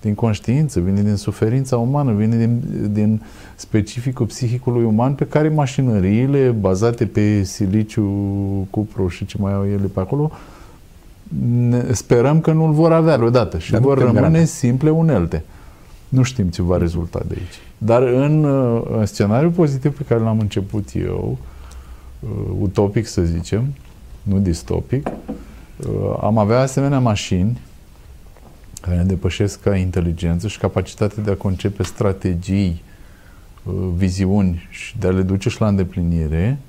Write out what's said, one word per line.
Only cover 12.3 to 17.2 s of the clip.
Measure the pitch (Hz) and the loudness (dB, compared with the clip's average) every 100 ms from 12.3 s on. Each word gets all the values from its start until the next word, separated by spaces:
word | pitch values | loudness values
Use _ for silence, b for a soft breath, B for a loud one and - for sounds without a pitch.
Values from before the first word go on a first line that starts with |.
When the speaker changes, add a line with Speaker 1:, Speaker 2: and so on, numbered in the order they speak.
| 160 | 4
Speaker 1:
că | 165 | 2
nu-l | 160 160 | 2 2
vor | 151 165 | 4 4
avea | 165 165 143 | 4 4 4
vreodată | 117 123 101 87 | 4 2 2 -4
și | - | -2
Speaker 2:
Dar | 110 | 2
nu | 131 | 4
Speaker 1:
vor | 135 | 4
Speaker 2:
putem | 123 | 4
Speaker 1:
rămâne | 120 143 | 4 4
Speaker 2:
garanta. | 160 165 | 4 4
Speaker 1:
simple | - 123 131 165 | 2 0 2 2
unelte. | 156 165 123 85 80 - B B B B B - | 4 4 2 2 -2 -6 B B B B B -2
Nu | 131 | 2
știm | 127 - 92 | 2 2 -2
ce | - | 0
va | 87 90 | 0 2
rezulta | 85 85 82 85 | 0 -2 -6 -6